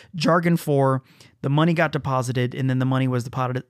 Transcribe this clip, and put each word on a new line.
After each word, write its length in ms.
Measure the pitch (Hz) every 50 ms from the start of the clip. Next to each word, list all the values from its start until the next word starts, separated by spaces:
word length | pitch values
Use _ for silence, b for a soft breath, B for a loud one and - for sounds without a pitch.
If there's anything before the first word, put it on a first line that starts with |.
| B B -
jargon 420 | 160 143 151 165 180 170 170 170
for 460 | 160 - 151 143 139 135 135 131 131 B B B B B B B B
the 80 | - 135
money 240 | 143 151 160 175
got 180 | 165 170 165 147
deposited, 640 | - 143 - 143 131 127 120 131 120 127 123 123 -
and 140 | 143 131 131
then 80 | 127 127
the 60 | 127
money 240 | 131 131 131 131 127
was 160 | 127 123 120
deposited, 400 | - - 135 127 123 127 - -